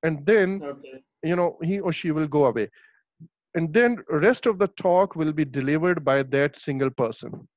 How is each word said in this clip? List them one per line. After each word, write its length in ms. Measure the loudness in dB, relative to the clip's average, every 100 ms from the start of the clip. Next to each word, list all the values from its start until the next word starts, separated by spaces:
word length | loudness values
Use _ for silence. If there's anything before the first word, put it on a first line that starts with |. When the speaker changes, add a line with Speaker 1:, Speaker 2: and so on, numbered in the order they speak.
Speaker 1:
And 200 | -4 -4 2
then, 360 | 4 4 -2
Speaker 2:
Okay. 400 | -8 -14 -16 -20 _ _
Speaker 1:
you 120 | -2 0
know, 220 | 0 -2
he 160 | -4 -2
or 120 | -2
she 200 | -4 -4
will 160 | -2 0
go 180 | 2 2
away. 240 | 2 -4 _ _ _ _ _ -20 _ _ -4
And 180 | 0
then 300 | 2 2 0 -2
rest 380 | 2 2 2 0
of 140 | 0
the 80 | -2
talk 480 | 0 2 2 2 0
will 180 | -4
be 120 | -2 -4
delivered 600 | -2 -2 0 0 0 2
by 160 | 0
that 340 | 2 0 0 -2
single 360 | -6 -2 -2
person. 560 | 0 -4 -4 -14 -14 -18